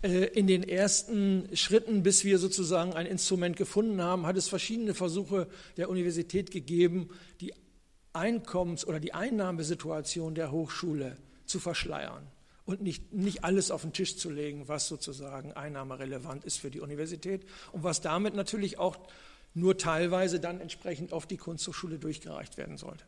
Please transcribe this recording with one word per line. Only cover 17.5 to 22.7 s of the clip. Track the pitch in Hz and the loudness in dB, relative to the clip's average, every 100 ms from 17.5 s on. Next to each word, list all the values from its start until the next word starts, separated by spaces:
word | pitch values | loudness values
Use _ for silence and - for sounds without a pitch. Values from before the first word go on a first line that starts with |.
| - - | -18 -12
und | 180 | -4
was | 165 156 | -2 0
damit | 165 165 208 202 | 0 2 2 0
natürlich | 196 214 196 - | -4 -2 -2 0
auch | 180 - - - - - - 165 | 0 -2 -16 -20 -20 -20 -10 2
nur | 180 185 | 4 4
teilweise | 165 160 175 185 185 170 | 4 2 4 4 2 2
dann | 170 180 | -2 -6
entsprechend | 170 - - 156 175 | -10 -8 -6 -6 -4
auf | 165 - | -6 -6
die | 180 | -8
Kunsthochschule | - 165 - 165 180 156 | -8 -6 -6 -6 -6 -6
durchgereicht | 156 156 - - - - | -6 -6 -8 -10 -10 -10
werden | - | -10